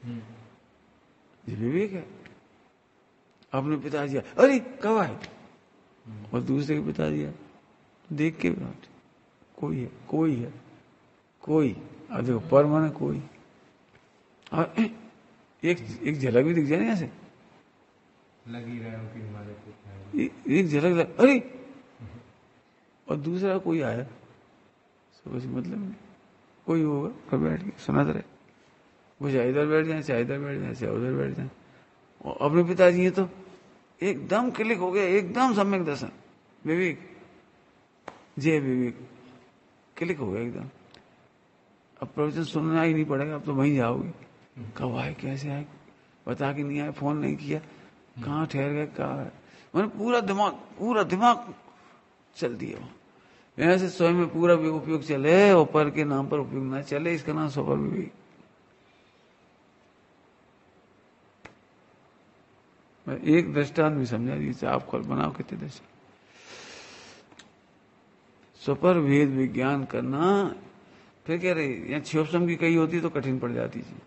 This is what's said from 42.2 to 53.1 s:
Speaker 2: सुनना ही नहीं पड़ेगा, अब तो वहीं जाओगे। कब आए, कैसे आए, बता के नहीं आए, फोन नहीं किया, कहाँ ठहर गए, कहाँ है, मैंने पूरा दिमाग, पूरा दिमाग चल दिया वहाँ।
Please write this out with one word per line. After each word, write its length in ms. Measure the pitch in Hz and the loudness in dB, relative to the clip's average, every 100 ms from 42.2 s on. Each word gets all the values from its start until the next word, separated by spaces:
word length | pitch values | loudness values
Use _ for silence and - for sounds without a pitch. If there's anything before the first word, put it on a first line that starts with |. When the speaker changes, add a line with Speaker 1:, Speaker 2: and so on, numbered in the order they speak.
| 151 147 | -2 -2
Speaker 2:
सुनना 380 | 160 160 160 160 | -4 -2 0 2
ही 120 | 165 | 2
नहीं 120 | 160 151 | 2 0
पड़ेगा, 300 | 139 147 151 | 0 -2 -6
अब 80 | |
तो 100 | 151 | -4
वहीं 220 | 139 139 143 | 2 4 4
जाओगे। 380 | 117 127 180 - - - _ - 107 - | 2 0 -4 -10 -18 -20 _ -16 -14 -8
कब 180 | 135 120 | -6 -4
आए, 180 | 131 | -6
कैसे 360 | 151 135 135 143 | -6 -8 -6 -6
आए, 160 | 143 147 - - _ _ _ - | -8 -10 -18 -20 _ _ _ -10
बता 260 | 123 139 | -4 -4
के 100 | 143 | -2
नहीं 160 | 143 143 | -4 -4
आए, 120 | 147 | -6
फोन 260 | 151 143 151 | -4 -2 0
नहीं 180 | 143 147 | -2 -4
किया, 240 | 147 156 - - - _ _ - | -4 -6 -6 -20 -20 _ _ -10
कहाँ 240 | 120 147 160 | -6 -4 -2
ठहर 220 | 135 139 | -2 -2
गए, 160 | 147 147 | -2 -4
कहाँ 320 | - 139 135 | -4 -6 -4
है, 140 | 139 - - - - 165 | -8 -12 -20 -20 -4 0
मैंने 120 | 208 | 0
पूरा 320 | 208 220 240 | -2 0 0
दिमाग, 340 | 196 196 202 | 0 0 0
पूरा 500 | - - - 214 226 | -2 -16 -6 -2 2
दिमाग 500 | 175 180 240 233 - - - - - - _ _ _ - | 2 4 4 4 -2 -18 -20 -20 -20 -20 _ _ _ -6
चल 200 | 139 117 | -6 -4
दिया 240 | 110 104 | -8 -10
वहाँ। 160 | 123 - _ | -14 -18 _